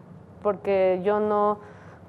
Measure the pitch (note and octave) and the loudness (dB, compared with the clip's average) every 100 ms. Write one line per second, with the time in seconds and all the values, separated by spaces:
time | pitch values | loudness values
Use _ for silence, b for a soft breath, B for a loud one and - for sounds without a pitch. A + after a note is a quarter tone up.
0 | - - - - G#3 G3 G3+ G3 F#3 F#3 | -20 -20 -20 -6 -4 -2 0 2 2 2
1 | F#3 G#3 G#3+ G#3 G#3 G#3 B B B B | 0 0 2 2 2 0 B B B B